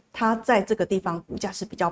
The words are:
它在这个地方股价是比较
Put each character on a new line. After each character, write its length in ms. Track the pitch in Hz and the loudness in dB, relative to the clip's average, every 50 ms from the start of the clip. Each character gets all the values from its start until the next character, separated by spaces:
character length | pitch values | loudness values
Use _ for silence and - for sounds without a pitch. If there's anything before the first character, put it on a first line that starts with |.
| _ _ | _ _
它 240 | - - 226 220 233 | -6 -2 0 0 0
在 260 | 226 - - 240 202 | 2 2 4 4 4
这 120 | 190 - 220 | 4 2 0
个 120 | - - | 0 0
地 120 | - 196 190 | 0 0 0
方 240 | - 180 170 170 - - | 0 -2 -4 -6 -8 -10
股 80 | 185 | -8
价 160 | - - 190 | -6 -6 -6
是 140 | 190 - - | -6 -8 -10
比 100 | - - | -10 -4
较 140 | - 185 170 | -2 -2 -2